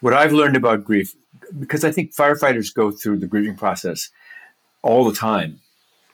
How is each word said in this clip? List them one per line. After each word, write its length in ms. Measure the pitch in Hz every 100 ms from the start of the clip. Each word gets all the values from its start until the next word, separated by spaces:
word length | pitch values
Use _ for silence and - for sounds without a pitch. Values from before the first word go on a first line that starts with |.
what 120 | 123
I've 200 | 131 151
learned 240 | 151 143 131
about 260 | 117 107
grief, 320 | 101 101 95 - _ _ - 147
because 280 | 135 151 156
I 60 |
think 220 | 165 156
firefighters 600 | - 143 147 139 120 101
go 180 | - 107
through 280 | 101 107 101
the 80 | 90
grieving 280 | 104 107 95
process 540 | 101 92 90 80 - _ - - - _ _ _
all 240 | - 120 117
the 100 | 107
time, 460 | 110 101 80 73 _ _ _ _ _